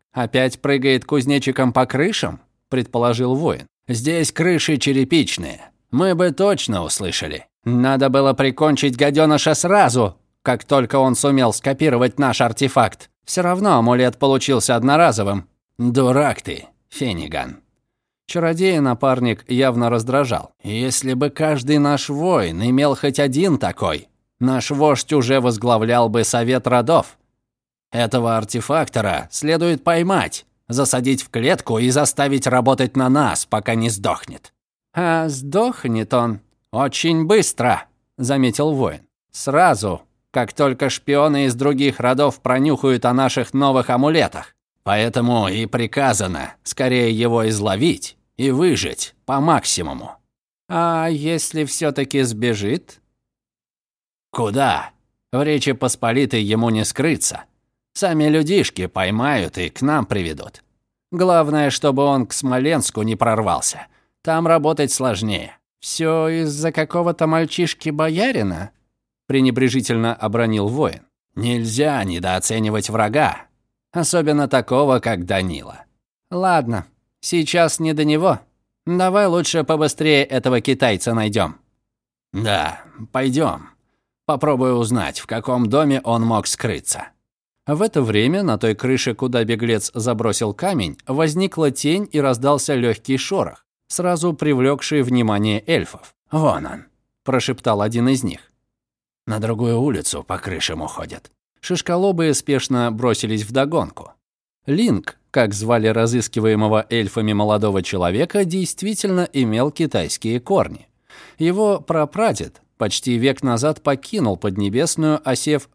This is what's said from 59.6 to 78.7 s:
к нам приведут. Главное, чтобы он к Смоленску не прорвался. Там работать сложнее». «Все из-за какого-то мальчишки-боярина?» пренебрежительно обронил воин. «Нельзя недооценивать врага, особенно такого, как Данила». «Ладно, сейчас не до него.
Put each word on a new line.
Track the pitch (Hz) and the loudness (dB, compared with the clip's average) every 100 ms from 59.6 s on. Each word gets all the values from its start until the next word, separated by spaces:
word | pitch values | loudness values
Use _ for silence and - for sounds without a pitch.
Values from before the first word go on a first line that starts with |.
| 85 | -8
к | - | -4
нам | 135 151 117 | -2 0 -2
приведут. | 104 85 76 - - _ _ _ _ _ | -4 -4 -6 -12 -20 _ _ _ _ _
Главное, | 175 185 170 151 151 143 | -2 2 4 2 2 0
чтобы | - 151 135 | 0 0 2
он | 143 139 120 | 2 2 -2
к | |
Смоленску | - 135 127 139 160 - - | -4 -2 0 0 0 -2 -2
не | 110 107 | -2 0
прорвался. | 117 110 104 76 - - - _ _ _ | 0 2 0 -2 -4 -8 -12 _ _ _
Там | - 160 165 | -4 0 2
работать | 165 147 156 139 | 2 2 0 0
сложнее». | - 131 101 110 95 76 - _ _ | 0 -2 -2 -2 -4 -6 -18 _ _
«Все | - - 160 160 160 | -10 -4 0 0 0
из-за | 165 160 147 160 | 0 -2 -2 -4
какого-то | 156 156 175 175 170 160 | -2 -2 0 0 0 2
мальчишки-боярина?» | 160 160 - 170 - 156 147 160 160 233 233 104 82 98 _ _ _ _ _ - | 2 0 0 -2 -2 -6 -2 0 0 0 0 -2 -4 -10 _ _ _ _ _ -2
пренебрежительно | 135 131 120 127 127 113 117 117 | 2 2 2 2 0 0 0 0
обронил | 117 110 113 117 110 101 | -2 -2 0 0 0 0
воин. | 127 123 80 _ _ _ - | 0 -2 -4 _ _ _ -6
«Нельзя | 113 120 113 110 151 135 | -4 -2 -2 -2 -2 -2
недооценивать | 98 87 92 92 - 113 107 107 95 | -4 -4 -2 -2 -2 -2 -2 -2 -4
врага, | 110 107 135 135 - - _ _ _ _ | -2 -2 0 0 -2 -12 _ _ _ _
особенно | 175 156 180 151 147 143 | -4 -2 0 0 0 2
такого, | 131 117 127 143 127 | 0 0 2 2 2
как | - 101 | 0 -4
Данила». | 87 98 92 76 - - - _ _ _ - | -2 -2 -2 -6 -12 -20 -20 _ _ _ -10
«Ладно, | 180 185 170 120 110 - _ _ _ | -2 2 2 0 -4 -8 _ _ _
сейчас | - 175 151 175 165 - | -4 -2 0 2 2 0
не | 160 | -2
до | 151 | 0
него. | 151 151 185 147 - _ _ | 2 2 2 0 -4 _ _